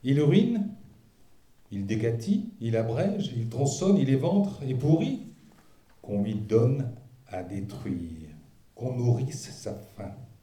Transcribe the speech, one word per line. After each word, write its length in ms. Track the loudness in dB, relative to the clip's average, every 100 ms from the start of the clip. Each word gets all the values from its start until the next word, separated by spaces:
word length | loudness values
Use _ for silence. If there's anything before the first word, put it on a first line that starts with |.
Il 180 | 2 4
ruine, 480 | 6 6 6 2 -2 -6 -20 -20 _ _ -20 -20 _ _ -12
il 160 | -8 -4
décatit, 640 | 0 0 -2 0 0 0 -8
il 160 | -2 0
abrège, 560 | 0 0 0 0 -4
il 140 | -4 -4
tronçonne, 480 | 0 0 2 4 4
il 140 | 4
éventre 520 | 2 4 2 0 -2
et 120 | -6
pourrit, 480 | -2 4 4 4 -4 -8 -20 -20 -20 -20 _ _ _
qu'on 200 | -6 -2
lui 120 | -2
donne 580 | -4 2 4 4 2 -2 -8 -18 -20 -12
à 140 | -10
détruire, 880 | -8 -8 -8 -10 -6 -6 -6 -12 -16 -20 -20 _ _
qu'on 200 | -8 -6
nourrisse 580 | -2 2 2 0 -8 -14
sa 200 | -12 -10
faim. 400 | -12 -14 -14 -14 -14 -20 -20